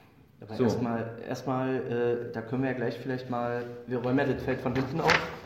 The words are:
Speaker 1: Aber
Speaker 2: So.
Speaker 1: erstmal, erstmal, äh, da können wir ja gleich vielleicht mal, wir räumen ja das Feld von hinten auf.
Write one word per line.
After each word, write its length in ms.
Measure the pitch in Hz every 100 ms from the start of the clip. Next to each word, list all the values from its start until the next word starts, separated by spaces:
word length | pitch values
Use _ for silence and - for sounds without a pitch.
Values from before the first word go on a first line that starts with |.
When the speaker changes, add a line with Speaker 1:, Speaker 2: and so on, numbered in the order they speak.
| - - - -
Speaker 1:
Aber 140 | 107 110
Speaker 2:
So. 80 |
Speaker 1:
erstmal, 460 | 120 107 120 117 - - -
erstmal, 480 | 127 143 127 131 131
äh, 560 | - 120 120 120 120
da 80 | 117
können 220 | 110 123
wir 60 | 135
ja 60 | 123
gleich 220 | 117 120
vielleicht 320 | 135 127 127
mal, 320 | 123 120 120 120 - -
wir 120 | 123
räumen 200 | 123 135
ja 60 | 135
das 100 | 117
Feld 180 | - 131
von 140 | 127
hinten 260 | 123 123 160
auf. 120 | 151 - - -